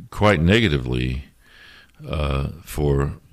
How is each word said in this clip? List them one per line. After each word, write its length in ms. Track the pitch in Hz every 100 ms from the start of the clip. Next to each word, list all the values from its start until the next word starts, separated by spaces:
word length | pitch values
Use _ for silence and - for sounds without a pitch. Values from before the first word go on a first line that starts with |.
| -
quite 320 | - 104 95
negatively, 840 | 85 110 110 71 62 62 64 64 - _ _ - - - _ - 151
uh, 420 | 78 71 67 69 -
for, 500 | - - 73 69 69 - -